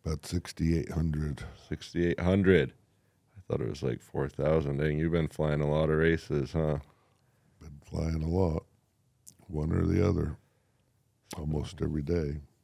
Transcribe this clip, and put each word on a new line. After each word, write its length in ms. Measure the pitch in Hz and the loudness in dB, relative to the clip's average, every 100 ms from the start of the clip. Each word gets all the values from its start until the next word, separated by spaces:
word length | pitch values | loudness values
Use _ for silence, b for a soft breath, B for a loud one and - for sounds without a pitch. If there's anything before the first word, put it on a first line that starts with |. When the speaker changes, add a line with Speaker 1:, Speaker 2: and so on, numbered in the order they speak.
| 82 | -6
Speaker 1:
About 200 | 73 - | -6 -4
sixty-eight 640 | 90 - - 82 82 - | -6 -6 -2 0 2 0
hundred. 520 | 80 80 76 76 69 - - - | -2 0 -2 -4 -6 -12 -16 -10
Speaker 2:
Sixty-eight 520 | 80 - 87 87 - | -10 -6 0 0 2
hundred. 540 | 87 98 95 90 65 - _ _ _ _ _ - | 2 4 6 6 4 -6 _ _ _ _ _ -20
I 40 | - | -6
thought 100 | 73 | -4
it 80 | 60 | -4
was, 120 | - | -4
like, 200 | 65 58 | -4 -4
four 280 | - 71 67 | -8 -6 -6
thousand. 480 | - 71 80 71 69 | -2 2 2 2 0
Dang, 220 | 76 76 | 0 0
you've 120 | 82 | 0
been 160 | 82 78 | 0 0
flying 340 | - 76 73 | -2 0 2
a 80 | 73 | 2
lot 200 | 76 78 | 2 2
of 80 | 78 | 4
races, 560 | 82 82 - 76 - | 4 2 0 -2 0
huh? 240 | 85 78 71 - b b b b b b _ | 0 0 -2 -6 b b b b b b _
Speaker 1:
Been 200 | 78 71 | -18 -18
flying 380 | - 80 80 80 | -12 -6 -4 -2
a 80 | 80 | 0
lot, 360 | 90 90 80 - _ _ _ _ _ - _ - | 2 2 0 -6 _ _ _ _ _ -20 _ -8
one 240 | 78 78 | -4 0
or 140 | 87 87 | 2 2
the 220 | 92 92 | 4 4
other, 300 | 85 76 73 _ _ _ _ _ _ _ _ _ - | 2 -2 -6 _ _ _ _ _ _ _ _ _ -8
almost 460 | 76 76 - - | -4 -4 -4 -4
every 220 | 78 76 | -2 -2
day. 380 | 71 87 73 76 73 _ | 0 0 0 -6 -10 _